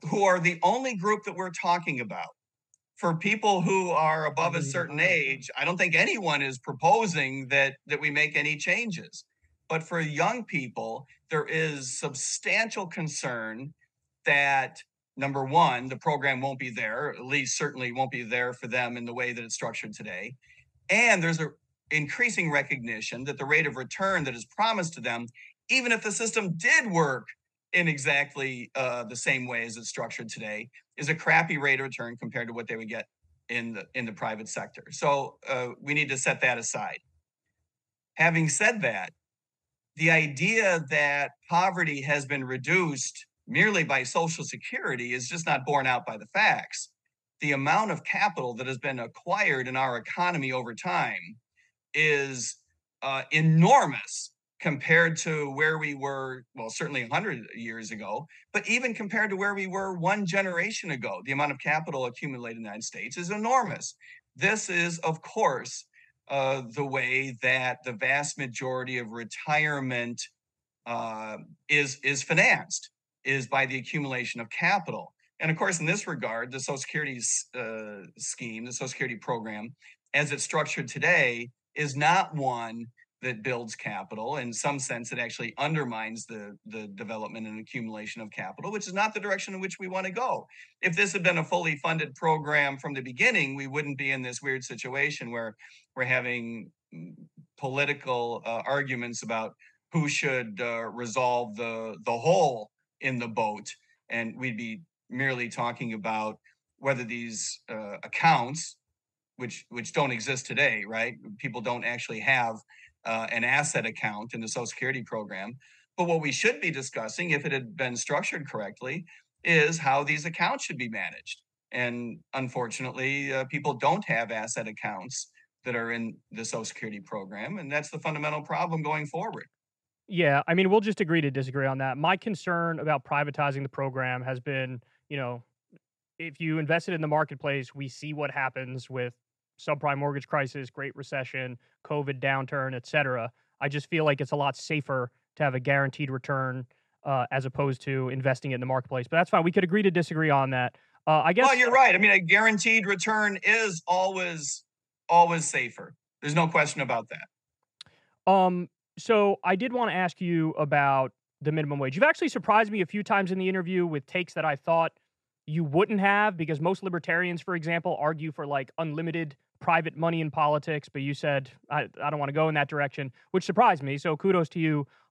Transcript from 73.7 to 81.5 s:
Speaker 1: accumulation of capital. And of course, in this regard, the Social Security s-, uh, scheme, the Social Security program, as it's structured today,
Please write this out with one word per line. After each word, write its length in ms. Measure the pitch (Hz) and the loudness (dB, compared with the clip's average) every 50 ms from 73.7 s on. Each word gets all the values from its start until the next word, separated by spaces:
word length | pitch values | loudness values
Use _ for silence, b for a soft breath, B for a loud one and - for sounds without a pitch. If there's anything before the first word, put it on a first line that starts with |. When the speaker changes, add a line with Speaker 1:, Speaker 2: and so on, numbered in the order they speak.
| 131 131 | -2 -4
Speaker 1:
accumulation 640 | 123 - - 151 143 135 131 127 120 113 - 120 117 | -6 -4 -4 -4 -2 -2 -2 -4 -4 -6 -8 -8 -10
of 80 | 110 | -8
capital. 640 | - - 165 175 190 190 170 - 117 117 139 - _ _ _ _ _ - | -4 -2 2 2 2 2 0 -4 -6 -8 -10 -12 _ _ _ _ _ -4
And 100 | 160 160 | -2 -2
of 60 | 160 | 0
course, 240 | 165 214 196 185 165 | 2 0 0 0 0
in 60 | 170 | 0
this 200 | 160 180 208 - | 0 -2 -2 -2
regard, 460 | 190 160 127 107 120 110 117 117 123 127 | -6 -6 -6 -4 -4 -4 -6 -6 -6 -8
the 80 | 135 | -8
Social 160 | 127 - 143 | -6 -6 -6
Security 400 | 131 127 - - 156 151 139 131 | -6 -8 -6 -6 -6 -4 -4 -6
s-, 300 | 123 113 - - - - - - 127 | -4 -4 -2 -2 -4 -4 -6 -8 -8
uh, 480 | 120 110 110 110 110 107 104 101 92 82 - - | -8 -6 -8 -8 -10 -10 -12 -14 -16 -18 -16 -12
scheme, 480 | - - - - 127 117 110 110 117 | -10 -10 -10 -8 -10 -10 -8 -10 -10
the 60 | 123 123 | -10 -8
Social 160 | - 139 131 | -8 -8 -8
Security 280 | - - 139 127 120 | -6 -6 -6 -6 -6
program, 580 | 104 - - 127 117 110 110 107 104 110 120 - B B B B B _ _ - | -8 -6 -6 -6 -4 -6 -8 -10 -10 -10 -12 -16 B B B B B _ _ -2
as 200 | 139 151 147 147 | -2 0 0 -2
it's 120 | 135 - | -4 -4
structured 420 | - - 160 151 151 - - - | -2 0 0 0 0 -2 -6 -6
today, 640 | 123 - 147 143 160 180 165 139 123 120 117 120 123 | -6 -6 -2 2 4 4 4 4 2 2 -2 -6 -10